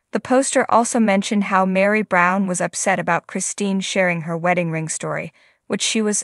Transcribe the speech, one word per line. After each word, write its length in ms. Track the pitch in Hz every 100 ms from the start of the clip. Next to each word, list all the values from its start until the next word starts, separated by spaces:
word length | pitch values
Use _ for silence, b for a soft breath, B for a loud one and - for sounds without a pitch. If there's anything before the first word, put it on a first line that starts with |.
| _
The 80 | -
poster 440 | - 254 269 269 -
also 320 | 220 240 240
mentioned 500 | 214 196 - 202 196
how 160 | 190 190
Meri 360 | 190 202 214
Brown 440 | 208 185 175 196 190
was 140 | 180
upset 400 | 175 - - 180
about 260 | 170 170 -
Christine 540 | 196 - - 202 190
sharing 400 | 190 202 180 170
her 160 | 156 165
wedding 340 | 175 175 170
ring 180 | 160 156
story, 440 | - 160 151 165 b b b -
which 160 | 202
she 180 | - 226
was 220 | 208 208